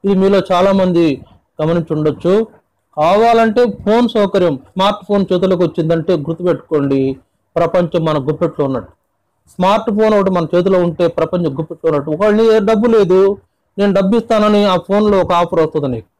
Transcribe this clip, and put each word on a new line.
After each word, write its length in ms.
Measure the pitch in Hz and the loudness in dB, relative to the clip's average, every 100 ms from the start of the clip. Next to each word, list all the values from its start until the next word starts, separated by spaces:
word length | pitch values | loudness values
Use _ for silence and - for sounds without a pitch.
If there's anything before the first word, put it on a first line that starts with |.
ఇది 100 | 196 190 | 0 0
మీలో 180 | 190 196 185 | 2 2 0
చాలామంది 540 | 180 190 196 185 170 165 131 - _ _ _ | 0 2 2 0 2 0 -2 -10 _ _ _
గమనించి 340 | 156 170 160 | -2 -2 -2
ఉండొచ్చు. 380 | 156 151 139 170 202 220 - _ _ _ - | -4 -2 -2 -2 0 -2 -10 _ _ _ -4
కావాలంటే 640 | 156 202 233 226 226 214 247 - | 0 2 2 2 2 2 0 -2
ఫోన్ 240 | - 226 240 | 0 0 0
సౌకర్యం, 400 | 233 196 202 175 135 - | 0 0 0 0 -2 -10
స్మార్ట్ 320 | - 196 208 - | -2 -2 -2 -4
ఫోన్ 160 | 202 190 | -2 0
చేతులకు 300 | 180 185 180 | 0 0 0
వచ్చిందంటే 480 | 175 160 156 165 160 175 147 | -2 -2 -2 -2 -2 -4 -4
గుర్తుపెట్టుకోండి, 720 | 165 180 160 - 156 139 135 131 135 _ _ _ - | -6 -4 -4 -2 -4 0 -2 -2 -6 _ _ _ -4
ప్రపంచం 460 | 170 180 170 170 | -2 0 -2 -2
మన 140 | 160 151 131 | -2 -2 -4
గుప్పెట్లో 340 | 151 170 - 139 | -4 -4 -4 -4
ఉన్నట్టు. 240 | 131 107 _ _ _ _ _ _ | -4 -10 _ _ _ _ _ _
స్మార్ట్ 380 | - 185 208 214 208 | -4 0 0 -2 0
ఫోన్ 160 | 220 | 2
ఒకటి 180 | 214 190 180 | 2 2 -2
మన 100 | 165 | 0
చేతిలో 240 | 175 180 185 175 | 0 2 0 0
ఉంటే 180 | 156 170 - | 0 -2 0
ప్రపంచం 340 | 160 180 165 135 | -4 -2 -4 -4
గుప్పెట్లో 300 | 160 - 165 | -10 -6 -2
ఉన్నట్టు. 200 | 147 143 | -2 -4
ఒకవేళ 200 | 151 214 214 | -2 0 2
నీ 60 | 226 | 4
దగ్గర 160 | 220 202 | 2 2
డబ్బు 180 | 220 240 226 | 0 2 2
లేదు, 240 | 190 185 196 196 _ _ _ - | 4 4 2 0 _ _ _ -2
నేను 140 | 202 190 | 0 2
డబ్బు 180 | 190 233 | 2 0
ఇస్తానని 460 | 233 220 214 208 | 0 0 2 2
ఆ 120 | 208 180 - | 2 0 0
ఫోన్లో 320 | 202 214 196 | 0 2 2
ఒక 80 | 170 | 2
ఆఫర్ 300 | 175 170 180 | 0 0 0
వస్తుంది 260 | 156 160 139 | 0 -2 -4
నీకు 140 | 117 - _ | -6 -10 _